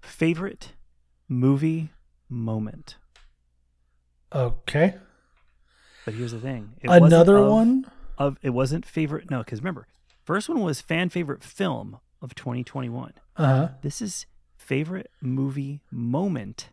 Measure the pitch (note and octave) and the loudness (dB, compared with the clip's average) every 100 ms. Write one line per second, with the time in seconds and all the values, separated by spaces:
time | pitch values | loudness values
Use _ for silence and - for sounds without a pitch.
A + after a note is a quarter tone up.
0 | - - E3 E3 G3 - - - - _ | -20 -2 -2 -2 -6 -12 -20 -20 -20 _
1 | _ _ _ B2+ B2+ C#3 D#3+ D#3+ D#3 _ | _ _ _ 0 2 2 0 -2 -8 _
2 | _ _ _ B2 A2+ A2 G#2+ - - - | _ _ _ -8 -6 -6 -8 -12 -20 -20
3 | _ _ - _ _ _ _ _ _ _ | _ _ -20 _ _ _ _ _ _ _
4 | _ _ _ C#3 B2 - - D3 F3+ - | _ _ _ -4 -2 -2 -4 2 2 0
5 | - _ _ _ _ _ _ _ _ _ | -20 _ _ _ _ _ _ _ _ _
6 | - A2 A#2+ A2+ B2+ B2+ G#2 - D3+ F3 | -14 -10 -10 -10 -10 -12 -14 -12 8 10
7 | E3 E3 E3+ G3+ G3+ A3 A3+ C4 C4 - | 10 10 10 8 6 4 4 2 -2 -14
8 | - - C#3+ C3+ C#3 B2 C3 D#3 - - | -14 -4 -4 -2 -4 -2 -2 -2 -6 -6
9 | D#3 D#3 - C3 A2 A2 D#3 D#3+ - _ | -4 -6 -6 -8 -6 -8 -8 -10 -16 _
10 | _ _ - F3+ G#3+ D#4+ F#3+ C#3 - E3 | _ _ -6 -4 -2 -2 -2 -4 -4 -2
11 | F3+ F3+ D#3+ C#3 - - G3 A#2+ G2+ G#2+ | -2 -4 -6 -10 -14 -6 -6 -6 -10 -18
12 | _ _ B2 - - B2 B2 C3+ B2+ A#2+ | _ _ -18 -12 -10 -8 -8 -10 -10 -10
13 | C3 - _ - D3+ C3 D3+ - C#3+ - | -14 -18 _ -2 2 2 0 -6 -12 -8
14 | G#3+ - - _ _ _ - C3+ D#3 F#3 | -10 -10 -16 _ _ _ -6 -6 -4 -10
15 | - _ C3 C3 C3+ C#3 C3+ C#3+ _ B2+ | -14 _ -8 -4 -4 -6 -10 -12 _ -8
16 | A#2 C3 G3 D3 G2+ A2 - | -4 -4 -4 -6 -8 -16 -20